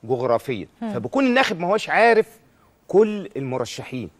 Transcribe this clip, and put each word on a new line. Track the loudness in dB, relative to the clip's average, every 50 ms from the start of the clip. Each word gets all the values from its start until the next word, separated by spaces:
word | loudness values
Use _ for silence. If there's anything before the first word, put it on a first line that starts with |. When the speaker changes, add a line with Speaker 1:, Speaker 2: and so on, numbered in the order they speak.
| -2
Speaker 1:
جغرافيًا، | -4 -4 -2 0 0 0 0 0 -4 -8 -8 -8 -14 _ _ -10
Speaker 2:
مم. | -8 -6
Speaker 1:
فبكون | -6 -8 -4 -2 0 2
الناخب | 2 2 2 2 0 -2 -4
ما | -2
هوش | -2 -2 -2 -2 0
عارف | 2 4 6 6 6 4 2 0 -6 _ _ _ _ _ _ _ _ _ _ _
كل | 4 4 4 4 2 -6 -8 -8 _
المرشحين | -8 -6 -4 -4 -4 -4 -6 -8 -12 -12 -10 -10 -10 -10 -10 _ _